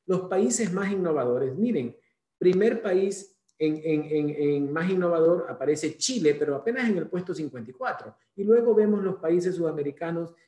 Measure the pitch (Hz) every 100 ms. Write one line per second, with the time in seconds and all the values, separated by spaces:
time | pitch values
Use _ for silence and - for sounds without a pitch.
0 | - 180 - 190 233 240 208 185 196 196
1 | 175 151 123 123 135 139 240 175 120 -
2 | _ _ _ _ 180 185 220 214 208 185
3 | 196 190 - _ _ _ 156 156 160 151
4 | 151 151 147 147 143 143 139 156 180 185
5 | 175 165 165 180 - - 143 151 151 -
6 | - 254 185 208 151 139 226 254 233 185
7 | - 180 180 156 151 127 110 - 254 -
8 | 113 - _ - 208 233 233 214 214 208
9 | 190 - 160 175 180 170 165 151 143 139
10 | 165 170 170 -